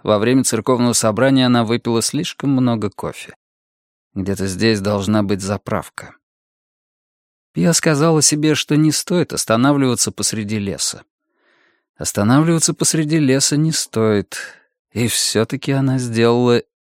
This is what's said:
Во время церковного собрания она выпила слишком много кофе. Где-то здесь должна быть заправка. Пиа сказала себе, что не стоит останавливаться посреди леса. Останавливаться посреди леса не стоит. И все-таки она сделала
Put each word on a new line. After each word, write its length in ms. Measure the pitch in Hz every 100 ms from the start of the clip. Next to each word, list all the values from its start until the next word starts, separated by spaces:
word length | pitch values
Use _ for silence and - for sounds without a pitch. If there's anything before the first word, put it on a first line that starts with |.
Во 160 | - 107
время 240 | 113 131
церковного 520 | 120 110 117 120 120
собрания 520 | 110 113 104 135 135 123
она 180 | 120
выпила 380 | 110 120 120 117
слишком 480 | - 143 165 - 143
много 400 | 131 123 113 104
кофе. 460 | - 80 - - - _ _ _ _ _ _ _
Где-то 340 | 98 92 92 95
здесь 320 | 90 113 107
должна 420 | 101 101 95 107
быть 200 | 101 98
заправка. 760 | 95 101 - 95 - - - - _ _ _ _ _ _ _ _ _ _ _ _ _
Пиа 200 | 160 175
сказала 480 | 160 165 143 165 156
себе, 360 | - 151 156 147
что 180 | -
не 160 | 151 156
стоит 420 | - - 180 -
останавливаться 760 | - - 113 139 143 131 117 107
посреди 480 | - 101 107 104 107
леса. 460 | 98 76 - - - _ _ _ _ _ _ _ _ -
Останавливаться 800 | - - 104 139 160 165 -
посреди 440 | 147 156 156 151 160
леса 380 | 135 135 - 147
не 140 | 160
стоит. 680 | 147 - 110 110 104 - - - - _ _ _
И 140 | 104 117
все-таки 640 | - - - 113 131 -
она 260 | 135 135 131
сделала 640 | 123 113 117 120 123 120 - _